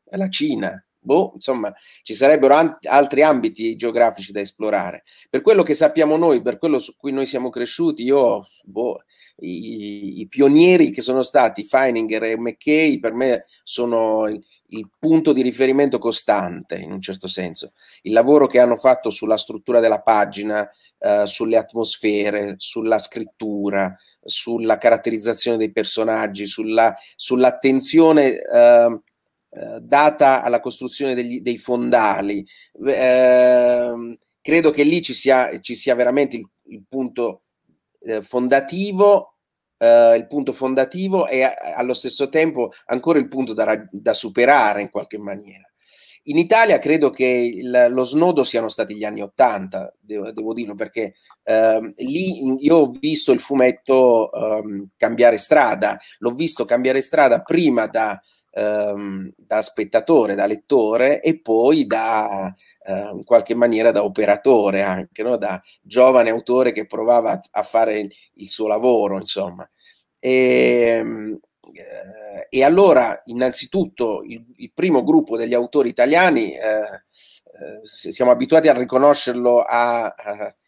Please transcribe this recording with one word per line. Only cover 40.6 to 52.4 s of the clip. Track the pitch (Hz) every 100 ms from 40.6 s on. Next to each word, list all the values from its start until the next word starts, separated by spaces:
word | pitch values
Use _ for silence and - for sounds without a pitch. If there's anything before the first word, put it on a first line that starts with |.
| 131 131 131 180 190 190 -
e | 131
a-, | 131 - 71
allo | 82 123
stesso | 123 131 - 135
tempo | 160 160 131 117 - -
ancora | 127 160 156
il | 123
punto | 131 123
da | 110
rag-, | 107 107 107
da | 101 117
superare | 107 110 98 123 143 107 104
in | 101
qualche | 101 - 104
maniera. | 101 98 101 - _ _ _ _ - -
In | - 151
Italia | 170 220 226 151
credo | 147 160 139
che | -
il, | 127 123 120 117 127 123 120
lo | 127
snodo | 123 147 175 151
siano | 127 120 110
stati | - 104
gli | 107
anni | 104 107
ottanta, | 101 - 123 104 95 92 - -
devo, | 104 104 101
devo | 107 110
dirlo, | 113 107
perché, | 101 107 113 101 - _ _
ehm, | - 110 110 110 113 -
lì | 127 156 190 170